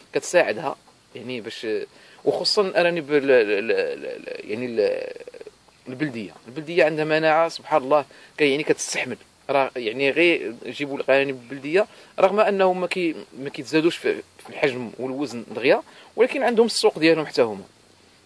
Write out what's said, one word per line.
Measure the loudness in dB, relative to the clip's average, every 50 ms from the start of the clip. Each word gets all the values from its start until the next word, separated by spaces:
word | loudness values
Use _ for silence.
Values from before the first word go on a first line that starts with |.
| -10 _ -6
كتساعدها، | -6 -2 2 2 2 2 2 0 -4 -6 -8 -8 -8 _ _ _ _ _ _ -16
يعني | -14 -12 -10 -10 -10
باش، | -10 -12 -12 -8 -4 -4 -4 -4 -6 -8 -14 -20 -20 -20 -18 -6 -2
وخصوصاً | -2 -2 0 0 0 2 2
الارانب | 2 2 2 2 2 2 2 -2 0 0 0
ال-، | 2 4 6
ال-، |
ال-، | 6 6 6 4 2 0 0 0
ال-، | 0 0 0 -2 -4 -6 -8 -10 -10 -10 -10 -12 -12 -10 -8 -8
يعني | -6 -6 -6
ال-، | -2 0 2 2 2 2 -2 -6 -8 -12 -14 -16 -18 -18 -18 -18 -20 -20 _ _ _ _ _ _
البلديه، | -12 -6 -4 -4 -4 -4 -6 -10 -12 -14 -18 -20
البلديه | -16 -14 -14 -12 -2 2 2 4
عندها | 4 2 0 0
مناعه | 0 2 2 4 4 4 4 2 0
سبحان | -2 -8 -4 0 0 0
الله، | 2 2 2 2 0 -2 -8 -20 -20 -10 _
كي-، | 0 2
يعني | 2 2 2 0
كتستحمل. | 0 0 0 -4 -6 -6 -6 -6 -6 -8 -12 -14 _ _ _ _ 0
راه | 0 0 0 0 -2
يعني | -6 -6 -4 -2 0 0 0
غير | 2 2 4 2 2 0 -2 -6 -10 -10 -12
جيبوا | -12 -10 -8 -8 -6 -6
الارانب | -4 0 2 2 2 2 0 -4 -8 -12
البلديه، | -14 -14 -12 -6 -2 0 0 0 -2 -6 -18 -20 -12 _ 2
رغم | 2 4 4 4
انهم | 2 4 4 4 4 2 2 0
ما | -2
كي-، | -4 -2 -2 -2 -2 -4 -6 -10 -16 -14 -12
ما | -12 -10
كيتزادوش | -10 -12 -4 -2 2 2 2 2 0
في، | 0 -2 -2 -2
في | -2 -6 _ _ -20 -20 -16
الحجم | -4 -2 -2 -2 -2 -2 -8 -8 -8 -8
والوزن | -8 -6 -6 -6 -6 -6 -8 -10 -12 -10
دغيا، | -6 0 2 4 4 2 0 -6 -18 -20 -20 -4 0
ولكن | 0 0 2 0 0 -2
عندهم | 2 4 4 4
السوق | 2 2 2 0 0 2 4
ديالهم | 4 4 4 4 0
حتى | 0 2 2
هما، | 2 2 0 -6 -12 -16 _ _ _ _ _ _ _ _ _ _ _